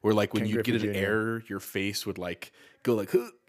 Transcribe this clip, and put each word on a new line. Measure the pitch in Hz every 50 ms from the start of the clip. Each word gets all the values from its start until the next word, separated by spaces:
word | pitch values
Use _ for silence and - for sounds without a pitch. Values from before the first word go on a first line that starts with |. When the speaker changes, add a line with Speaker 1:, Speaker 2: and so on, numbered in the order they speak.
Speaker 1:
where, | - 104 110
like, | 107 104 - -
when | 107 107
Speaker 2:
Ken | 107
Speaker 1:
you'd | 107
Speaker 2:
Griffey | 117 107 123 120
Speaker 1:
get | 113
an | 107 104 101
Speaker 2:
Junior | 98 98 101
Speaker 1:
error, | 107 110 110 113 113 117 113 -
your | 98 98
face | - - - 98 98 101 101 - -
would, | 104 92 87
like, | 90 87 87 - - - - - - - - _ -
go | 123 117
like, | 107 98 -
"Huh," | - - 120 - - _ _